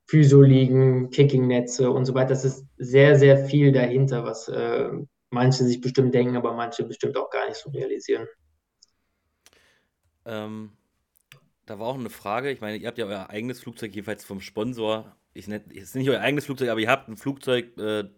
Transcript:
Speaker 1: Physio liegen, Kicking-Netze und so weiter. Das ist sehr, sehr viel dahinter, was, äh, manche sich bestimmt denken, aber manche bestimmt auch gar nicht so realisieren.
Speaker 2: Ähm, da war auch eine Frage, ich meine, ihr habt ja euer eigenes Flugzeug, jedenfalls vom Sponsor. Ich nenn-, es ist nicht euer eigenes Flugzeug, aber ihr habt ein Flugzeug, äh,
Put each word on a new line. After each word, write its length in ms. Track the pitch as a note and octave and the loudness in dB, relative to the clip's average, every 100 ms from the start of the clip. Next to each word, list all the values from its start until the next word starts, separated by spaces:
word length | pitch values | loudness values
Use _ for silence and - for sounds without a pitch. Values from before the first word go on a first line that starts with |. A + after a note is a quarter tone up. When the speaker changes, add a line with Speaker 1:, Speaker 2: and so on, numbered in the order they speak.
| - | 0
Speaker 1:
Physio 360 | D#3 C#3+ C#3 | 4 8 10
liegen, 680 | C#3 C3 C3 C3 C3 B2+ B2+ | 8 8 4 4 4 2 -2
Kicking-Netze 800 | - C#3 C3+ B2 B2 B2 - B2+ | 2 2 4 2 0 -2 -2 0
und 140 | C3+ C3 | 0 -2
so 80 | |
weiter. 160 | C3 C3 | 0 0
Das 140 | C3 | 0
ist 200 | C3+ - - - | -2 -6 -14 -14
sehr, 420 | B2+ C3 C#3 C#3 | 0 6 8 8
sehr 260 | C#3 C#3 - | 8 6 4
viel 260 | D3 C#3+ | 4 4
dahinter, 520 | B2+ B2 B2+ C3+ A#2+ | 4 2 0 0 -2
was, 240 | A#2 A2+ - | -6 -8 -8
äh, 420 | A#2+ A#2 A#2+ A#2+ E3+ D3 _ - | -6 -4 -4 -4 -8 -14 _ -10
manche 340 | B2 C3 C3 | 0 0 2
sich 160 | B2+ A#2+ | 0 -2
bestimmt 340 | B2+ B2+ B2+ | -4 0 2
denken, 220 | A#2+ B2 B2 | 2 0 -2
aber 180 | A#2 | -4
manche 300 | A#2 A#2+ - | -6 -8 -8
bestimmt 320 | A#2 - C#3 - | -10 -8 -8 -6
auch 140 | - | -6
gar 160 | A2+ - | -6 -8
nicht 120 | - | -10
so 120 | - | -14
realisieren. 560 | C#3 - G#2+ - A2+ A#2 - _ _ _ _ _ _ _ _ _ _ _ _ _ _ _ _ _ _ | -10 -8 -8 -6 -6 -8 -18 _ _ _ _ _ _ _ _ _ _ _ _ _ _ _ _ _ _
Speaker 2:
Ähm, 480 | - A2 G#2+ A2 G#2+ G2+ _ _ _ _ _ _ _ _ - | -14 -12 -10 -14 -16 _ _ _ _ _ _ _ _ _ -18
da 120 | G#2 | -12
war 100 | A2+ | -8
auch 100 | C3+ | -8
eine 120 | A#2 | -10
Frage, 400 | - G2 A2 C#3 | -12 -8 -6 -6
ich 100 | C3 | -10
meine, 180 | G#2+ G#2+ | -10 -10
ihr 100 | A2 | -12
habt 100 | A#2+ | -10
ja 80 | G#2 | -10
euer 220 | G2+ F#2 | -10 -12
eigenes 300 | G#2+ A#2+ B2 | -12 -12 -12
Flugzeug, 340 | - A2+ A2 | -16 -14 -14
jedenfalls 300 | F#2+ G#2 G2+ | -12 -12 -12
vom 160 | - G2 | -12 -16
Sponsor. 760 | F2+ - A2+ A#2+ G#2+ A2 A2 _ _ | -12 -8 -8 -6 -4 -6 -8 _ _
Ich 120 | - F#2+ | -20 -14
nenn-, 220 | G#2 - | -14 -14
es 140 | - | -20
ist 120 | F#2+ C3 | -12 -6
nicht 120 | C3 | -2
euer 120 | A2+ | 0
eigenes 260 | A2+ C#3+ C#3 | 0 -4 -6
Flugzeug, 240 | B2+ B2+ | -6 -4
aber 100 | A2 | -2
ihr 100 | A2 | -2
habt 180 | C3 - | -2 -6
ein 80 | A2 | -14
Flugzeug, 600 | C#3 C#3 - B2 A#2+ - | -10 -10 -4 -4 -6 -10
äh, 260 | G#2+ G#2+ G2 | -8 -6 -8